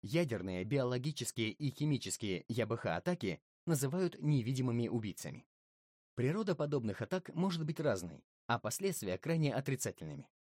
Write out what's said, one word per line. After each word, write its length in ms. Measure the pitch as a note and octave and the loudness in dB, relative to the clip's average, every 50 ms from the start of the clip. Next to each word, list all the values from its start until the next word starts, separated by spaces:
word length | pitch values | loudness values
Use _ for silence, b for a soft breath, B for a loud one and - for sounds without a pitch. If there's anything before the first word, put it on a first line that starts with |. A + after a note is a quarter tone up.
| - | -6
Ядерные, 600 | G2+ A2+ - - B2+ A#2 G2 F2+ F#2+ F2+ F2+ F#2 | 0 2 2 2 2 0 -2 -2 -2 -2 -2 0
биологические 880 | G#2+ B2+ C#3 B2+ B2 B2 B2 A#2+ D#3 D3+ - A#2+ - - - A2+ A2 | 0 2 2 2 2 0 0 -2 -2 -4 -4 -6 -6 -2 0 -2 -2
и 180 | - _ D3 C#3 | 0 _ -2 -2
химические 720 | C3 - D3 D3+ D3 B2 - G2 - - - G#2 F#2 E2 - _ | -2 0 2 2 2 2 0 -4 -6 -4 -2 -2 -2 -2 -2 _
Я 180 | A2+ A#2+ A2+ | 0 0 2
Б 100 | G#2 A#2 | 0 0
Х 200 | A2 - G#2 D#2+ | -2 0 0 0
атаки 440 | F2 - F#3 F3+ - - F#2+ E2 - _ _ _ _ _ | 0 0 -2 -2 0 0 -2 -2 -2 _ _ _ _ _
называют 540 | - E3 C#3 C#3 C3+ C#3+ F3+ F#3 E3+ - - | 0 2 2 2 0 0 0 0 0 -2 0
невидимыми 680 | D3 D3 D3+ C3+ A2 A2+ C3+ B2+ B2+ B2+ A#2 A#2+ A#2 A2 | 2 4 4 4 4 2 0 2 2 2 2 2 2 2
убийцами. 580 | - A#2+ A2 G#2 E2+ - - D#2 C#2+ - - _ _ _ _ _ _ _ _ _ _ _ _ _ _ | 0 0 -2 -2 -6 -6 -8 -8 -8 -10 -14 _ _ _ _ _ _ _ _ _ _ _ _ _ _
Природа 400 | - A#2+ C3 E3 G#3+ A3 G3 F3 | 0 0 2 2 0 2 0 0
подобных 440 | - D3+ C#3+ D3 C#3 A2+ G#2+ G2 - | 0 0 0 2 2 2 0 -2 -2
атак 300 | A2+ - - F#3 F3+ - - | -2 -2 -2 -4 -4 -4 -2
может 300 | D#3+ F3+ F#3+ F3 E3 D#3+ | 0 0 2 2 0 -2
быть 140 | D3+ D#3+ - | -2 -2 0
разной, 460 | D#3 C#3+ A2 F#2 F2 F2 D#2 - _ _ _ _ _ - | 2 2 2 2 -2 -8 -10 -12 _ _ _ _ _ 0
а 100 | A#2+ A#2 | 0 0
последствия 580 | - G#2+ - - - G3 F3 - - F#2+ F2+ | 0 -2 -4 0 -2 -2 -2 0 -2 -2 -2
крайне 380 | - - D3 E3 E3 D3+ C#3+ A2+ | -2 0 0 2 4 4 4 2
отрицательными. 760 | B2 C#3 - C3+ B2 - A2 - - F2+ D#2 C#2+ C#2 - - _ _ _ _ | 2 0 0 -2 0 -2 -4 -4 -6 -10 -10 -10 -10 -12 -16 _ _ _ _